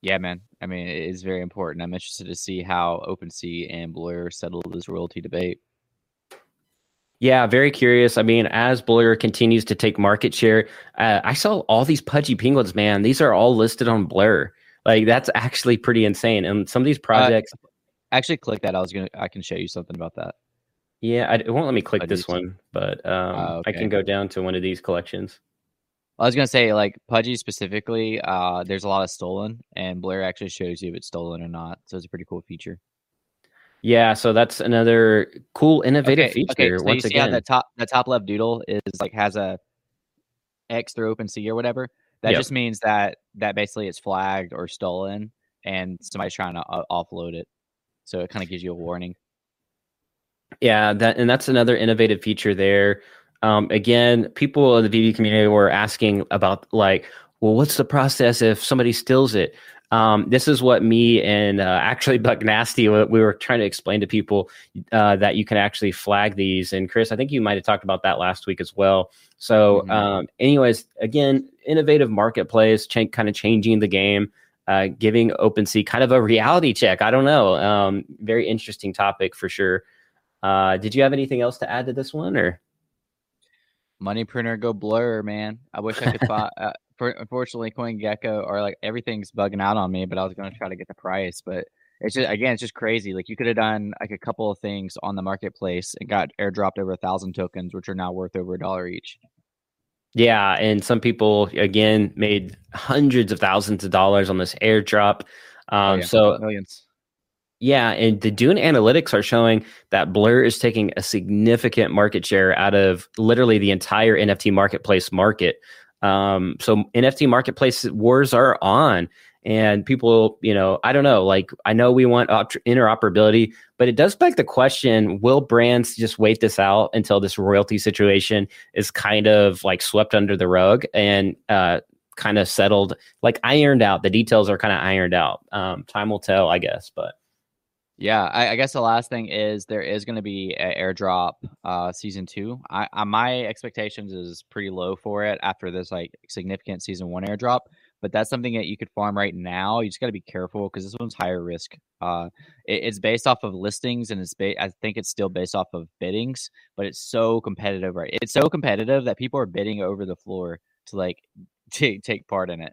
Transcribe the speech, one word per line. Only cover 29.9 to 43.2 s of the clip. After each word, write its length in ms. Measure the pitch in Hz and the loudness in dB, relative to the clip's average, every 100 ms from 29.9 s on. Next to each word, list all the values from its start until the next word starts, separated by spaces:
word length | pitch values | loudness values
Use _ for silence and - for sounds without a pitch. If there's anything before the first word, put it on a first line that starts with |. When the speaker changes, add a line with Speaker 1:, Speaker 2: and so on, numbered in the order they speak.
| 90 | -8
Speaker 1:
Blur 220 | 92 95 | -8 -6
actually 260 | 95 90 98 | -6 -8 -12
shows 320 | - 90 87 | -8 -8 -8
you 80 | 92 | -10
if 80 | 85 | -12
it's 100 | - | -12
stolen 360 | 85 85 85 | -10 -10 -10
or 60 | 85 | -12
not. 300 | 85 82 85 | -14 -14 -16
So 140 | _ 92 | _ -16
it's 80 | 87 | -14
a 20 | |
pretty 160 | 87 87 | -18 -14
cool 140 | 87 | -16
feature. 380 | - 85 - 90 _ _ _ _ _ _ _ _ _ _ | -14 -18 -16 -18 _ _ _ _ _ _ _ _ _ _
Speaker 2:
Yeah, 320 | 110 117 113 | 2 6 6
so 180 | 110 120 | 4 2
that's 280 | 110 117 - | 4 2 0
another 720 | - 117 113 117 113 107 - - _ | 0 2 4 6 6 4 0 -8 _
cool, 280 | - 151 156 | 0 4 4
innovative 420 | - 143 131 135 | 4 2 4 4
Speaker 1:
Okay, 80 | 131 | 4
Speaker 2:
feature, 200 | 117 - | 2 -4
Speaker 1:
okay, 260 | - 127 92 | 0 0 2
so 60 | |
Speaker 2:
once 200 | 90 131 | 0 0
Speaker 1:
you 60 | 113 | 0
see 80 | 139 | 0
how 60 | |
Speaker 2:
again. 80 | 139 | 0
Speaker 1:
the 80 | 113 | -2
top, 240 | - 127 - _ | 0 -2 -2 _
the 100 | 117 | -2
top 220 | 127 127 | 0 0
left 160 | 127 | -2
doodle 380 | 98 104 113 117 - | -2 -2 -2 -2 -4
is, 140 | 104 101 92 | -6 -6 -8
like, 140 | 101 | -8
has 240 | 110 104 101 | -2 -2 -2
a 220 | 95 92 _ _ _ _ _ _ _ _ _ _ _ | -6 -8 _ _ _ _ _ _ _ _ _ _ _
X 240 | 117 117 | -8 -8
through 200 | - 110 | -6 -6
OpenSea 340 | 110 110 - 107 | -6 -8 -10 -8
or 60 | |
whatever? 340 | 113 120 120 127 _ _ _ | -4 -4 -6 -10 _ _ _
That 100 | 110 | 0
Speaker 2:
Yep. 60 | 101 | 0
Speaker 1:
just 140 | 131 | 0
means 280 | 131 120 110 | -4 -4 -4
that, 360 | 110 107 101 - | -2 0 0 -6